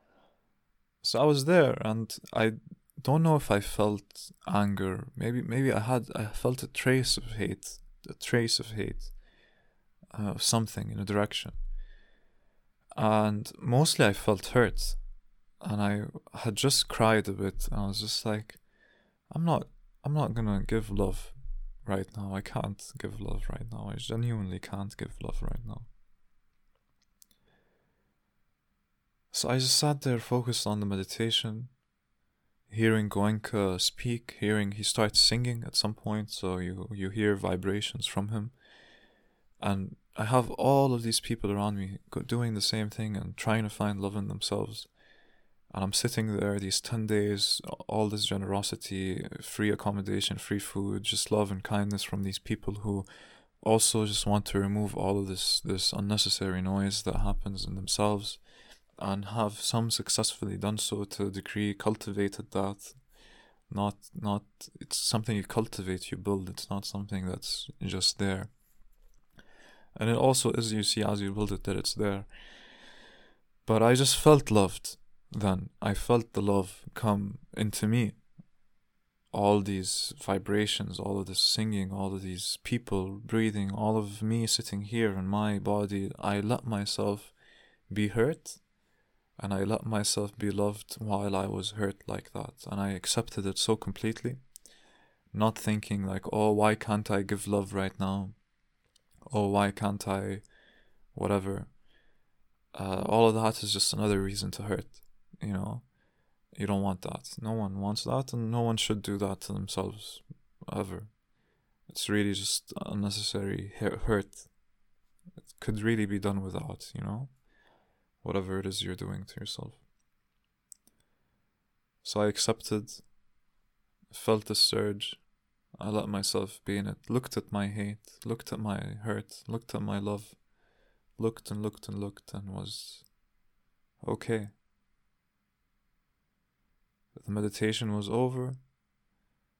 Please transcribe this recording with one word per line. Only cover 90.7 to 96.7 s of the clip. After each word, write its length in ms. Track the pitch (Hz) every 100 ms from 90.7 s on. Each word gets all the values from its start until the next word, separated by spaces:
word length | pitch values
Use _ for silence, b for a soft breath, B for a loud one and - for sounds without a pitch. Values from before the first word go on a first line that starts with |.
| 104 - -
while 340 | 107 101 101
I 120 | 95 98
was 260 | 98 95
hurt 320 | 104 101 98 -
like 260 | 98 -
that. 200 | 101 - - -
And 100 | 98
I 100 | 98
accepted 540 | 92 - - 113 - 98
it 120 | 95
so 160 | -
completely. 600 | 110 - 98 110 113 123 131 - - B B B B B B B
Not 260 | 101 107 -
thinking 480 | - 107 - 101 98
like, 180 | 95 -
"Oh, 200 | 107 107
why 240 | 104 107